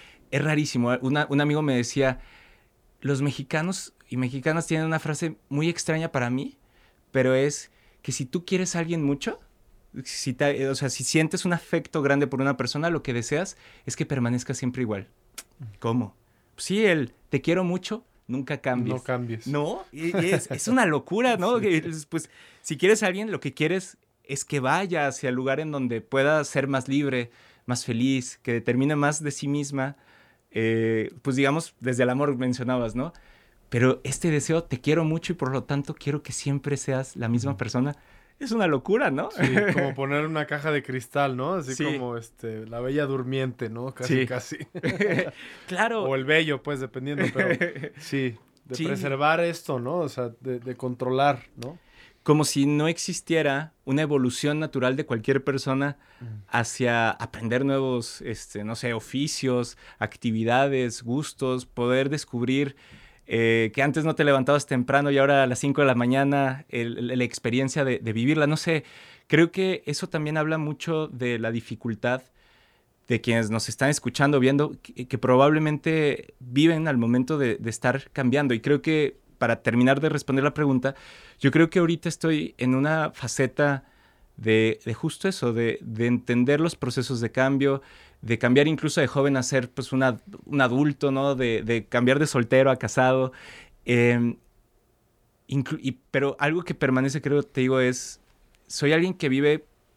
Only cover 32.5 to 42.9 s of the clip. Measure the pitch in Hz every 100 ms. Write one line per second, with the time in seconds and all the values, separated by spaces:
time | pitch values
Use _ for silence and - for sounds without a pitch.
32.5 | 123 123 127 113 113 156 - - - _
33.5 | _ _ 120 127 123 123 135 170 151 -
34.5 | 165 165 127 - 160 156 160 - 170 127
35.5 | 131 - 143 143 156 143 147 - - 143
36.5 | 139 143 139 - 131 131 - 117 120 139
37.5 | 101 107 123 139 143 _ - _ - 269
38.5 | 226 185 139 - 220 247 139 - - 127
39.5 | 185 202 156 139 127 135 143 156 156 147
40.5 | 147 156 147 139 127 - 143 143 127 143
41.5 | 190 131 127 151 143 123 117 113 _ 113
42.5 | 110 110 117 127